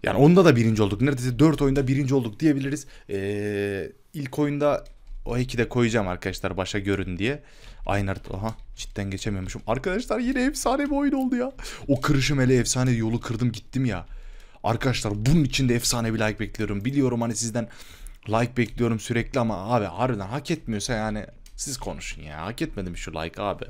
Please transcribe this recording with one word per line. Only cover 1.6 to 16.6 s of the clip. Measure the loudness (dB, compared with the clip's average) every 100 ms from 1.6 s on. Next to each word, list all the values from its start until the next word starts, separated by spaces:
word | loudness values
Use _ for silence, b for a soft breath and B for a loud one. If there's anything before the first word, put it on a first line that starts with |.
oyunda | 2 2 2
birinci | 0 2
olduk | 0 0 2
diyebiliriz. | 2 2 0 -6 -8 B B
Ee, | -4 -2 -2 -2 -2 -2 -4 -8 -12 _
ilk | -10 -6 -2
oyunda | 0 2 0 0 -4 -20 -14 -10
o | -4 -2
hack'i | -2 0
de | 0
koyacağım | 4 4 4 0
arkadaşlar, | -2 -4 -4 -4 -2
başa | -2 -2
görün | 0 -2 -2 -2
diye. | -2 -2 B B B B -2
Aynı | -2 -2
harita, | -4 -6
aha, | -6 -6 -8 -14 -14
cidden | -10 -6 -6
geçemiyormuşum. | -4 -4 -4 -6 -8 -4
Arkadaşlar | -2 0 -4 -2 -2
yine | 0 0
efsane | 0 0 0 0
bir | 0
oyun | 2 2
oldu | 2 0 0
ya. | -2 -6 B B 0
O | 0
kırışım | 4 2 2 2
hele | 4 4
efsane, | 4 2 2
yolu | 2 0 -2
kırdım | -2 0 0
gittim | -2 -6 -2
ya. | 0 -2 -8 b b b b b
Arkadaşlar | -2 0 0 0 -2 0 4
bunun | 6
için | 4 2 2
de |
efsane | 2 2 0 0
bir | 2
like | 0 0
bekliyorum. | -6 -4